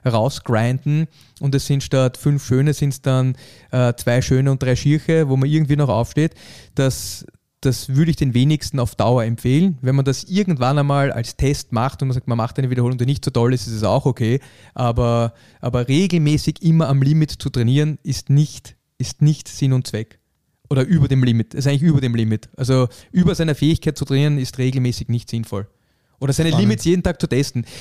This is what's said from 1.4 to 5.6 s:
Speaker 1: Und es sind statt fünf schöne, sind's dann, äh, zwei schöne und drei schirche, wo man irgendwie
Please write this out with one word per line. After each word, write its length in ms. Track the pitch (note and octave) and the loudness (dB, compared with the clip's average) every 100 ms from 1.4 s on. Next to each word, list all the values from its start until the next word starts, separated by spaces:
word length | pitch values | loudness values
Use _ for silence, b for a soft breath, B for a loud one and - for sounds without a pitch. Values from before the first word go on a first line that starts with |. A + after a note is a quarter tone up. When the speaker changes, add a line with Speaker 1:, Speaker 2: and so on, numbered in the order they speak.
Speaker 1:
Und 140 | C#3 | -2
es 100 | C3+ | -2
sind 180 | - C#3 | 0 -2
statt 360 | - C3+ B2+ - | 0 0 0 0
fünf 260 | C#3+ C#3+ | -2 -2
schöne, 300 | - B2+ D3 | 0 2 2
sind's 260 | C#3+ C#3+ C3 | 0 -2 -2
dann, 360 | - C3 C3 B2+ B B B | -2 0 0 -4 B B B
äh, 240 | B2+ B2 | 0 0
zwei 260 | A#2 - A#2+ | 0 0 0
schöne 300 | B2 C3 C#3 | 2 2 2
und 120 | C3+ | 0
drei 140 | B2+ B2 | 0 0
schirche, 540 | D3 D3 - D#3+ D3 | 2 0 2 2 2
wo 60 | C3+ | 0
man 100 | C3+ | 2
irgendwie 280 | D#3 | 0